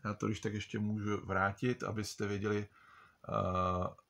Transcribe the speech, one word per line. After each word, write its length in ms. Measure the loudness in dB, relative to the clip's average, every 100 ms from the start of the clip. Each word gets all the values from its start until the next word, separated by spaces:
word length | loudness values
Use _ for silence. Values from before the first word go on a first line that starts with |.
já 100 | -4
to 120 | -2 -2
když 140 | 0
tak 140 | -2
ještě 240 | -4 -4 -2
můžu 480 | 0 0 0 0 0
vrátit, 560 | 2 2 2 0 0
abyste 440 | -2 -2 -4 -2 -2
věděli, 400 | 0 2 0 -2 -10 -20 -20 -20 _ -2
eh, 600 | 0 2 2 2 2 0 -4